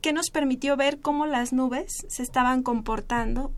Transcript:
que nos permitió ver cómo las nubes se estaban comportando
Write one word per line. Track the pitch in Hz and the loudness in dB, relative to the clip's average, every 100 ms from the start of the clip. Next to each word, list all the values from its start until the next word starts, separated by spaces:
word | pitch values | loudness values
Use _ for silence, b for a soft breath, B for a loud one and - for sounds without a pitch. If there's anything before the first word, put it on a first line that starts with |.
que | 311 | 0
nos | 302 339 | 0 0
permitió | 320 285 254 277 277 | 0 0 0 0 2
ver | 277 285 | 2 2
cómo | - 294 302 | 0 0 0
las | 277 240 | 0 0
nubes | 254 262 247 392 - - | 2 2 0 -4 -8 -8
se | - | -6
estaban | 247 - 247 262 | -2 2 2 2
comportando | 254 233 220 220 - 240 233 240 269 | 2 -2 -2 -4 -2 -2 0 0 -2